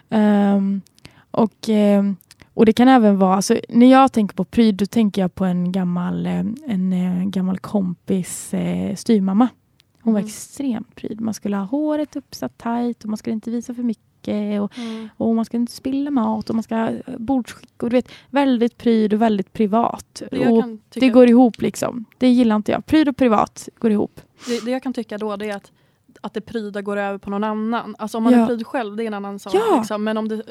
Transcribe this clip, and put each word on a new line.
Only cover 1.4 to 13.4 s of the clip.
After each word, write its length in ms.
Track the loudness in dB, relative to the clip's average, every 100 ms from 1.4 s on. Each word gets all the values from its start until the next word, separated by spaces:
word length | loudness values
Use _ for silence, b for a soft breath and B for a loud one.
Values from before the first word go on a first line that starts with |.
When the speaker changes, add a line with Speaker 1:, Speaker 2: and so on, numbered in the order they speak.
| -2 -2 -2
Speaker 1:
ehm, 460 | 2 4 4 2 -4 _ _ -6
och 120 | 2 4
det 80 |
kan 140 | 6 6
även 300 | 8 6 4
vara, 180 | 4 2
alltså, 220 | 0 -2 0
när 220 | 6 8
jag 200 | 8 6
tänker 240 | 2 -2 -2
på 80 | -2
pryd, 300 | 2 2 2
då 100 | -2
tänker 360 | 0 0 0
jag 140 | -2 -2
på 100 | -2
en 260 | 0 -2
gammal, 540 | -2 -2 -2 -4 -4 -4
eh, 140 | -4 -4 -6 -6
en, 260 | -4 -2
eh, 300 | -2 -2 -2 -4
gammal 340 | -2 -2 -4
kompis, 920 | -4 -4 -4 -6 -4 -4 -4 -10 -8
eh, 420 | -6 -4 -4 -6 -4
styvmamma. 520 | 0 0 2 2 0 -2 _ _ _ _
Hon 120 | -2
var 60 | -2
Speaker 2:
Mm. 80 | -4
Speaker 1:
extremt 680 | -10 -14 -8 -6 -6 -10 -12
pryd. 260 | -12 -8
Man 120 | -8
skulle 240 | -6 -6 -6
ha 60 |
håret 520 | -4 -4 -2 -4 -6 -10
uppsatt 420 | -14 -12 -12 -8
tajt 460 | -6 -4 -4 -6
och 60 | -8
man 80 | -8
skulle 160 | -6
inte 180 | -6